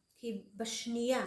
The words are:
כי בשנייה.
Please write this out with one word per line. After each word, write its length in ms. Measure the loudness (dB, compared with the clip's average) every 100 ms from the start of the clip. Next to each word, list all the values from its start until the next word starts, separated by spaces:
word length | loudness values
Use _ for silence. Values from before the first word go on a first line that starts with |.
| _ _
כי 260 | -6 -6 -8 -6
בשנייה. 680 | -4 -2 -2 0 4 4